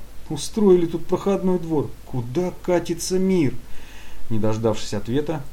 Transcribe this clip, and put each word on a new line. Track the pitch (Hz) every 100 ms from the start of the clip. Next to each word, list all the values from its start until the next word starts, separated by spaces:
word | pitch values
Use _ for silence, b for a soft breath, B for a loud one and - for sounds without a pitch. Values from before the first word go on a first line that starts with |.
| - - -
Устроили | 151 - - 208 180 170
тут | 165 -
проходной | 180 196 190 185 180
двор. | 165 156 110 - -
Куда | 131 117 131 180 170
катится | - 175 175 160 - 185
мир? | 190 185 135 - B B B B B B -
Не | 110
дождавшись | 110 110 113 104 -
ответа, | 104 113 131 147 156 -